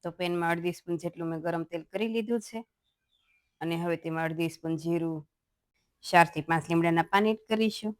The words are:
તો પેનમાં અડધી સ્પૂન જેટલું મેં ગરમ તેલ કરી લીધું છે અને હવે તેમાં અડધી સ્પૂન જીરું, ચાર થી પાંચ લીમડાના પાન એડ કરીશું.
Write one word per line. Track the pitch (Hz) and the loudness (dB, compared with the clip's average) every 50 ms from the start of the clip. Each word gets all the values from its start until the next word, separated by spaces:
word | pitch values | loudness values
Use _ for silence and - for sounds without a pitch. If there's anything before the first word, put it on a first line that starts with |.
| _ | _
તો | 175 170 | -10 -6
પેનમાં | - 180 175 175 175 170 165 170 | -4 -2 -2 0 0 2 0 0
અડધી | 170 170 175 165 - | 0 0 -4 -4 -4
સ્પૂન | _ - 170 165 147 | _ -6 -6 -4 -4
જેટલું | 175 170 - 170 165 | -6 -6 -4 -6 -4
મેં | 165 160 156 | -4 -4 -2
ગરમ | 170 170 170 165 | -2 -2 -2 -4
તેલ | 160 170 165 156 | -4 -8 -10 -10
કરી | _ - 190 220 226 220 | _ -4 -4 -4 -2 -2
લીધું | 226 220 214 233 233 | -2 -2 0 -2 -2
છે | 214 - - 226 233 _ _ _ _ _ _ _ _ _ _ _ _ _ _ _ _ _ _ _ | -2 -6 -12 -12 -12 _ _ _ _ _ _ _ _ _ _ _ _ _ _ _ _ _ _ _
અને | 156 165 165 165 170 | -6 -4 -4 -2 0
હવે | 175 170 | -2 -2
તેમાં | 160 - 165 160 160 160 | -2 -2 -6 -4 -2 -2
અડધી | 160 165 160 170 165 165 | -2 -2 -2 -2 -4 -4
સ્પૂન | - - 160 165 | -6 -4 -4 -4
જીરું, | 156 151 170 170 170 165 165 160 156 151 _ _ _ _ _ _ _ _ _ _ _ _ _ _ _ _ | -2 -2 0 0 0 0 -2 -4 -6 -8 _ _ _ _ _ _ _ _ _ _ _ _ _ _ _ _
ચાર | - - 175 165 | 4 6 6 6
થી | - - 156 139 - | 6 4 -8 -2 0
પાંચ | 165 165 156 | 0 0 2
લીમડાના | - 170 170 165 170 165 165 165 - - | 2 2 2 4 4 4 4 2 4 2
પાન | 196 208 | 2 4
એડ | 214 220 220 - _ | 4 0 0 -2 _
કરીશું. | 220 220 220 220 208 - - 214 214 _ | 0 2 2 0 0 -2 -6 -8 -8 _